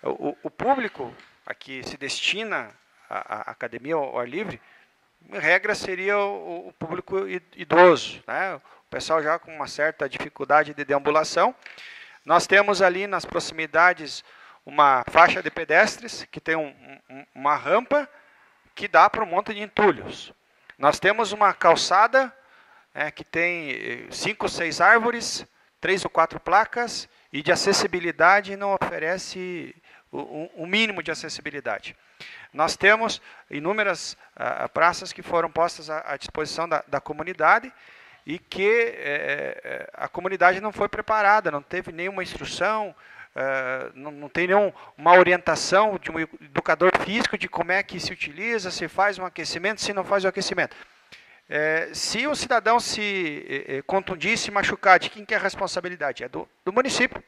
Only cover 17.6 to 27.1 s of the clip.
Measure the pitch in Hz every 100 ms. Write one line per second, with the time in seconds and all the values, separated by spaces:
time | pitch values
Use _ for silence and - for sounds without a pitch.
17.6 | 127 196 247 294 277 - _ _ _ _
18.6 | _ - 202 165 196 220 208 170 214 208
19.6 | 208 - 208 131 107 - - _ _ _
20.6 | _ - 139 151 - 214 214 208 208 175
21.6 | 175 156 - 185 226 262 262 - _ _
22.6 | _ _ _ 139 147 - 160 165 175 175
23.6 | 151 123 110 120 - - 185 208 202 -
24.6 | 170 147 180 226 233 233 - - - _
25.6 | _ _ 165 190 - - 165 - - 185
26.6 | 220 240 240 - -